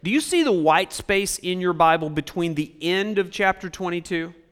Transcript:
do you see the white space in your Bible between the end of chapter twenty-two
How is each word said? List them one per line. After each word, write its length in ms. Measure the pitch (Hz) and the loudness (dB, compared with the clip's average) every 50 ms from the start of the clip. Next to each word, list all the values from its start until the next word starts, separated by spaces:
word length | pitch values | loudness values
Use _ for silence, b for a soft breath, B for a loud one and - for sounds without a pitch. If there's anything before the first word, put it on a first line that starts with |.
| - | -2
do 80 | 180 | 0
you 80 | 226 302 | 0 0
see 240 | 294 - 359 349 320 | 0 0 0 2 2
the 80 | 285 | 4
white 420 | 202 175 156 156 156 170 190 190 - | 2 2 4 4 4 4 2 0 -8
space 460 | - - - 202 196 202 185 - - | -12 -4 0 0 0 0 -2 -6 -6
in 200 | - 180 180 185 | -4 -4 -4 0
your 140 | 180 180 170 | 0 -2 2
Bible 360 | 156 165 160 165 165 160 151 | 4 4 4 4 4 2 -2
between 460 | 151 156 151 - - 185 170 170 160 | -4 -4 -6 -4 -4 -4 -4 -2 -2
the 180 | 147 151 - - - | -4 -4 -6 -8 -6
end 360 | 156 170 180 190 196 214 214 | -2 -2 0 0 0 0 0
of 140 | 196 190 175 | -2 -2 -2
chapter 380 | - - 208 190 190 - - 185 | -2 0 0 0 0 0 -6 -12
twenty-two 640 | - - 190 180 170 175 170 - 185 165 165 170 170 - _ _ | -10 -6 -6 -4 -4 -6 -6 -4 -4 -4 -4 -6 -12 -20 _ _